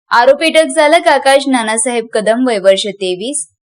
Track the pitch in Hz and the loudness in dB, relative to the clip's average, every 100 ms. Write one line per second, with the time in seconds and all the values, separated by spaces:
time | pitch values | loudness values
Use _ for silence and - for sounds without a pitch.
0 | _ 233 269 277 320 320 320 320 294 339 | _ 2 2 2 2 0 0 0 2 2
1 | 349 277 269 277 269 254 214 226 254 240 | 2 2 2 2 0 -2 -2 -4 -4 -6
2 | 233 220 202 233 254 214 190 190 208 196 | -4 -4 -2 0 -2 0 2 0 -2 -6
3 | 190 180 226 294 - _ _ | -8 -6 -8 -10 -12 _ _